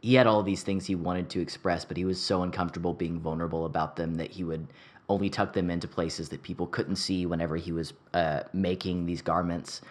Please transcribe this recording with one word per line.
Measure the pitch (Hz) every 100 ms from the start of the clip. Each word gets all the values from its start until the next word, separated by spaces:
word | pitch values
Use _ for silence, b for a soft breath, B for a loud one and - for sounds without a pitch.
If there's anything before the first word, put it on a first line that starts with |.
he | 113
had | 127 117
all | 107
these | 101 95
things | - 95 92
he | 92
wanted | 85 90 87
to | -
express, | 82 - 95 85
but | - 87
he |
was | 92 92
so | - 95
uncomfortable | 90 87 87 85 87
being | 82 85 85
vulnerable | 80 80 82 80 82
about | 78 78
them | - 82 82
that | 82
he | 95
would | 85 80 78 B B B -
only | 98 98
tuck | 98 98
them | 101 87
into | 85 87
places | - 82 - 78
that | 73
people | - 90 87
couldn't | - - 95
see | - 92 90
whenever | 85 82 80
he | 85
was, | 82 80 - _
uh, | 87 82 73 -
making | 95 92 92 95 90 87
these | 85
garments. | - 82 87 85 - - B